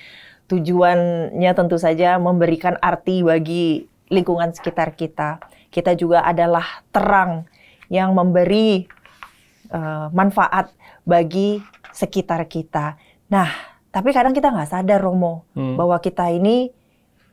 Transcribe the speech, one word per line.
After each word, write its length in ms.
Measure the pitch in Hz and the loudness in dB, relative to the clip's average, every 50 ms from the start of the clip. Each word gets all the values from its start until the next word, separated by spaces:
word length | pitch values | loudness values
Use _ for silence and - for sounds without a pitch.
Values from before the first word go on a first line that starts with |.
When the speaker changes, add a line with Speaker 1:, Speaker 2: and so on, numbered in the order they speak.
| - - - - - - - _ _ | -20 -20 -20 -20 -20 -20 -20 _ _
Speaker 1:
tujuannya 1040 | - 185 180 156 165 180 180 180 175 180 175 175 175 170 170 165 - - 160 180 180 185 | -4 -4 -2 -2 0 2 4 4 4 4 2 2 0 -2 -2 -4 -6 -2 0 0 2 2
tentu 240 | 190 175 170 175 | 2 0 0 0
saja 400 | 170 175 165 160 160 180 175 180 | 0 0 0 0 2 2 2 2
memberikan 580 | 185 175 180 180 175 170 170 165 160 - 180 175 - | 2 2 0 2 2 2 2 0 0 -2 -2 -2 0
arti 420 | - 180 - - - 185 185 185 | 0 0 0 -2 -2 -2 -2 0
bagi 680 | 175 165 160 165 160 156 170 175 175 165 156 - - - _ _ _ | 2 2 2 0 0 -2 -2 -2 0 0 -2 -2 -6 -10 _ _ _
lingkungan 440 | _ 185 190 175 185 175 170 170 170 | _ 0 0 0 0 0 -2 -2 -4
sekitar 440 | 165 - - 175 - 175 160 160 151 | -6 -6 -8 -6 -4 -2 -4 -4 -4
kita. 440 | - 165 156 - - 151 151 160 165 - - _ _ _ _ | -6 -8 -8 -6 -6 -6 -6 -6 -8 -14 -20 _ _ _ _
Kita 260 | - 170 170 190 175 | -6 -4 0 0 0
juga 280 | 165 180 165 170 170 - | 0 2 2 2 2 2
adalah 440 | 170 175 165 170 170 170 165 165 - - - - _ | 2 2 2 2 2 2 0 -2 -4 -10 -16 -12 _
terang 560 | - 202 196 202 202 196 185 180 165 160 165 - _ _ _ _ _ _ _ | -2 0 2 4 4 4 2 2 -2 -6 -10 -12 _ _ _ _ _ _ _
yang 240 | - - 190 190 190 190 | -4 -2 0 0 2 2
memberi, 760 | 190 175 180 175 180 180 175 202 214 220 220 202 185 175 - - _ - - _ _ - - _ _ _ _ _ _ - - | 2 2 4 4 2 2 2 2 2 2 2 2 0 -2 -6 -14 _ -20 -20 _ _ -20 -20 _ _ _ _ _ _ -16 -12
eh, 380 | - 165 160 156 156 151 156 151 | -10 -8 -6 -6 -6 -8 -8 -2
manfaat 640 | 165 180 190 202 196 214 180 - - 190 190 - _ _ _ - - _ _ | 0 2 2 2 2 2 0 2 0 -2 -4 -4 _ _ _ -20 -20 _ _
bagi 600 | 170 170 175 170 156 165 190 196 202 208 208 202 - - _ - - | 2 2 2 2 2 0 -2 -2 -2 -2 -4 -6 -12 -20 _ -20 -20
sekitar 560 | - - 196 175 - 190 180 - 170 165 165 | -10 -8 -8 -4 -4 -4 -4 -4 -4 -6 -6
kita. 540 | 156 - 165 156 - - 156 147 151 156 - _ _ _ _ _ | -6 -8 -10 -10 -6 -6 -6 -6 -6 -8 -12 _ _ _ _ _
Nah, 200 | _ 202 196 175 156 - - - - - _ _ _ | _ -2 0 0 -2 -4 -8 -14 -18 -20 _ _ _
tapi 220 | - 190 196 262 | -6 -2 -2 0
kadang 200 | 277 262 247 262 | 2 2 2 2
kita 180 | 262 285 262 285 | 2 2 2 0
nggak 200 | 240 180 147 151 | 0 0 -4 -4
sadar, 320 | 185 180 190 185 208 196 | -4 -4 0 2 2 2
Romo, 480 | 190 185 180 185 180 170 170 165 - _ _ | 2 0 0 0 0 -2 -2 -6 -12 _ _
Speaker 2:
Hmm. 220 | 143 135 131 131 | -8 -6 -4 -2
Speaker 1:
bahwa 220 | 147 170 175 175 | -2 0 0 0
kita 320 | 170 175 190 180 - 175 175 | 0 -2 -4 -4 -2 -2 -2
ini 400 | 170 175 190 208 233 247 254 247 - _ _ _ _ _ _ _ _ _ _ _ | 0 0 0 2 2 0 -2 -4 -8 _ _ _ _ _ _ _ _ _ _ _